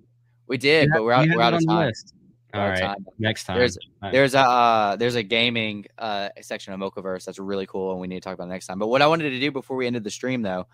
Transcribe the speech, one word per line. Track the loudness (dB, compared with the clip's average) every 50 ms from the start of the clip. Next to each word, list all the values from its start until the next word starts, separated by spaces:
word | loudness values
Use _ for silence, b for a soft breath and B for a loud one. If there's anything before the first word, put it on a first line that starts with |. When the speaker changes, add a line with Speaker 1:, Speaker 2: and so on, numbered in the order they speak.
| _ _ _ _ _ _ _ _ _
Speaker 1:
We | -6 -6
did, | 0 2 4 4 6 4
Speaker 2:
You | 4 4
Speaker 1:
but |
Speaker 2:
had, | 2 2
Speaker 1:
we're | 4 4
out, | 4 4
Speaker 2:
you | 4
had | 4
Speaker 1:
we're | 4 4
out | 4 4
Speaker 2:
it |
Speaker 1:
of | 2 2 2
Speaker 2:
on | 2
the | 2
Speaker 1:
time. | 2 0
Speaker 2:
list. | -2 -6 -12 -20 _ _ _ _ _ _ _ _ -6
Speaker 1:
We're | -2
out | -2
of |
Speaker 2:
All | 0 0 0 -2 -2
right, | -4
Speaker 1:
time. | -8 -10 -18 _ -4
Speaker 2:
next | -4 -4 -4 -4 -6
time. | -4 0 0
Speaker 1:
There's, | 0 0 0
Speaker 2:
All | -6 -14 _ _ _ -8
right. | 0 2
Speaker 1:
there's | 4 4 4 6
a, | 4
uh, | 6 6 6 6 6 6 6 4 4 2 0
there's | 0 -2 0 0
a | -2 -2
gaming, | 0 0 2 2 2 0 0 -2 -4 -6 -8 -12 -16 _ -10
uh, | -8 -6 -4 -4 -4 -6 -10 -14
section | -12 -12 -12 -12 -10 -12 -8
of | -6
Mochaverse | -6 -6 -6 -6 -8 -6 -8 -6 -8
that's | -12 -12 -10
really | -6 -4 -4 -4 -4
cool, | -6 -6 -6 -4 -4 -4
and | -6
we | -6
need | -8 -10
to | -10 -10
talk | -10 -10
about | -10 -10
it | -10 -10
next | -12 -10
time. | -10 -6 -4
But | -2
what | 0 2 4 4
I |
wanted | 4 4 2 0 -4
to | -4 -2
do | -2 -2 -2
before | -4 -8 -8 -6
we | -4 -2
ended | -2 -2 -4 -6
the | -8
stream, | -10 -6 -6 -4 -4 -2
though, | -4 -4 -4 -6 -6 b